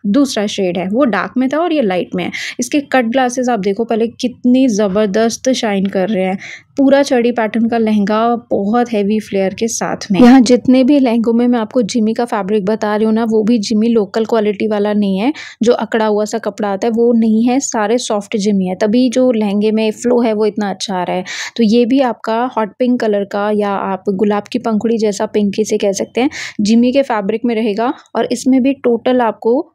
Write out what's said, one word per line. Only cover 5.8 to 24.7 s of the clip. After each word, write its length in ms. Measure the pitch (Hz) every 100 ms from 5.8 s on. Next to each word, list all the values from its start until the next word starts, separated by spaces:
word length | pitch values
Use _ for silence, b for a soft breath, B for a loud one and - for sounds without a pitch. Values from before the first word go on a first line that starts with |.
| 190
कर 220 | 196 185
रहे 160 | 202
हैं। 140 | 185 190 B B B -
पूरा 260 | 277 277
चढ़ी 280 | 277 254 240
पैटर्न 360 | 240 220 226 226
का 100 | 233
लहंगा 460 | 220 214 196 214 233 233 -
बहुत 420 | - 202 240 240
हैवी 260 | 208 202 214
फ्लेयर 340 | 208 196 190
के 120 | 190 226
साथ 380 | - 170 165 -
में। 80 | 196
यहाँ 200 | 247 269
जितने 420 | 220 247 - 254
भी 140 | 254 294
लहंगों 340 | 262 233 226
में 140 | 226 240
मैं 120 | 240
आपको 240 | 220 262
जिमी 320 | 202 247 214
का 100 | 226
फैब्रिक 400 | 240 220 190 214
बता 300 | 190 220 208 208
रही 80 |
हूँ 100 | 220
ना, 100 | 220
वो 180 | 233 220
भी 160 | 208 240
जिमी 300 | 202 214 233
लोकल 360 | 226 196 226
क्वालिटी 440 | 220 233 208 202 220
वाला 240 | 208 208
नहीं 260 | 208 202 190
है, 140 | 233 311 B B
जो 100 | 220
अकड़ा 340 | - 226 226 220
हुआ 180 | 208
सा 140 | 214 226
कपड़ा 300 | 214 196 208
आता 180 | 196 233
है 60 |
वो 200 | 226 233
नहीं 340 | 233 226 220 240
है, 100 | 254
सारे 380 | - 233 208 247
सॉफ्ट 380 | - 208 202 220
जिमी 300 | 202 202 185
है। 80 |
तभी 340 | 185 214 240 254
जो 200 | 240 254
लहंगे 380 | 226 214 202 214
में 200 | 220 220
फ्लो 280 | 214 240 247
है 120 | 233
वो 140 | 208 214
इतना 240 | 214 202
अच्छा 240 | 185 -
आ 80 | 185
रहा 140 | 180 180
है। 80 | 185 B B -
तो 60 |
ये 200 | 226 240 233
भी 140 | 262
आपका 420 | 254 220 - 226 247 226
हॉट 160 | 214 -
पिंक 200 | 247 247
कलर 240 | 226 202
का 260 | 202 202 208 208
या 140 | 202
आप 340 | 196 196 190 -
गुलाब 300 | 190 208 208 202
की 60 | 240
पंखुड़ी 400 | 240